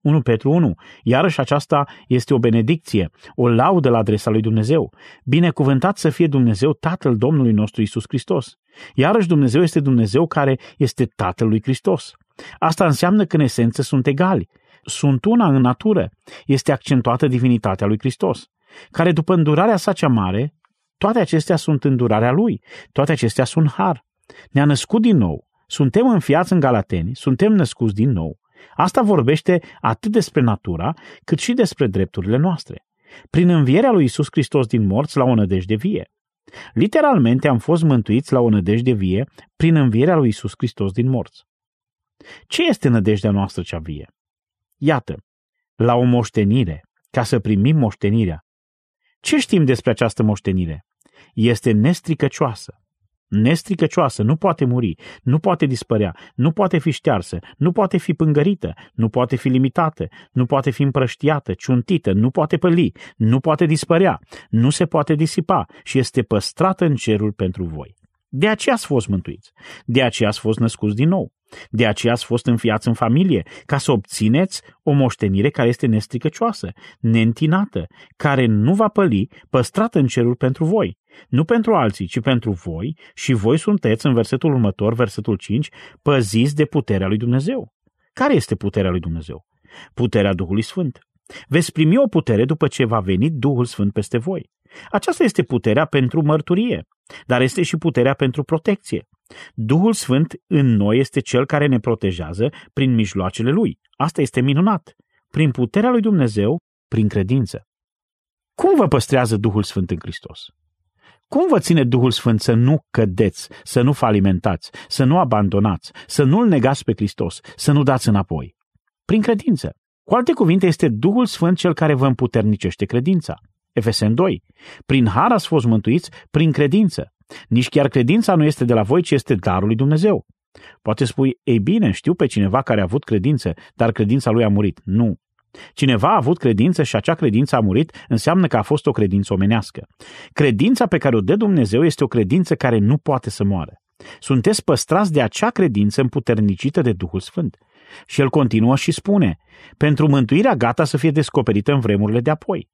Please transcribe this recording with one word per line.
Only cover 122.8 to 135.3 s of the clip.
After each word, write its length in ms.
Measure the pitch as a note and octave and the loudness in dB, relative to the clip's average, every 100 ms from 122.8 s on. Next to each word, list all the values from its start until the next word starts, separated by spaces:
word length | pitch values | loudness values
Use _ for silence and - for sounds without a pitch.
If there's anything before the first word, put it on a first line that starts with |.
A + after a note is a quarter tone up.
credința. 500 | G3+ A#2+ C#3 F#3 - - _ _ _ | -4 -2 -2 -2 -4 -14 _ _ _
Efeseni 420 | - G#2+ G#2+ G#2+ | -4 -2 0 0
doi. 280 | A#2 F#3 F#2 _ _ - - - | 0 0 -2 _ _ -20 -20 -2
Prin 200 | C3+ A#2 | 2 2
har 260 | F#2+ G3 | 2 2
ați 140 | A3+ - | 0 0
fost 200 | D#3+ A#2+ | 0 2
mântuiți, 440 | A2 G2+ C#3+ - - - | 0 2 -2 -2 -20 -6
prin 220 | D3+ D#3+ | 0 0
credință. 600 | C#3+ D3 F#3 G#3 - - _ _ - - | 2 2 2 0 -2 -12 _ _ -20 -2
Nici 200 | A#2 B2+ | -2 2
chiar 200 | D3+ C#3 | 2 2
credința 460 | C#3 A#2+ G3+ A3 | 2 2 2 2
nu 100 | F3+ | 2
este 200 | D3+ D3 | 2 0
de 100 | A#2+ | 0
la 80 | A#2 | 0
voi, 200 | G#2 D#3 | 2 0
ci 80 | F3 | 2
este 240 | C#3 - | -2 0
darul 320 | A2 F2 F#2 G2+ | -2 0 0 0
lui 100 | A2+ | 0
Dumnezeu. 500 | C3+ D#3 G3+ G3 - _ _ _ - _ | 0 2 0 0 -4 _ _ _ -20 _
Poate 220 | - G#2+ | -6 -2
spui, 340 | B2+ - C3+ - | -2 0 -2 -2
„Ei 180 | - A#2 | 0 0
bine, 300 | G#2 G#3+ G#3+ | 2 0 0
știu 240 | F#3+ - | 0 -2
pe 120 | F3+ C#3 | 0 0
cineva 360 | - G2 A2+ | 0 0 0
care 180 | C3 A2 | 0 -2
a 20 | |
avut 220 | F#2+ A2 | 0 -4
credință, 480 | - G#2+ G2+ C#3+ - E2 - | -2 -2 0 -2 -4 -8 -14
dar 180 | _ A#2 | _ -2
credința 380 | A2 G#2+ C3+ B2+ | 0 0 0 0
lui 140 | A2+ | 0
a 40 | A2 | 2
murit.” 320 | G2+ G#2 D#2+ | 2 0 -4
Nu. 300 | - G2 A#2 F2 _ | -4 0 0 -2 _